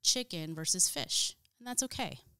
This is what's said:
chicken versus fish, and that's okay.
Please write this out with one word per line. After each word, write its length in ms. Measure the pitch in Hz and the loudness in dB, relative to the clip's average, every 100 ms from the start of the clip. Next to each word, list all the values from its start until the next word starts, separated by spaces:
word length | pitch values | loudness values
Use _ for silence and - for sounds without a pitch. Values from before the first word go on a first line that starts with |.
chicken 520 | - 254 240 170 156 | 4 2 0 -6 -6
versus 340 | 160 160 180 - | -4 -2 2 2
fish, 480 | - 135 - - - _ _ | 2 0 0 0 -4 _ _
and 80 | 240 | -6
that's 160 | 247 | -2
okay. 360 | 262 - 240 131 - _ | -2 -2 -6 -6 -18 _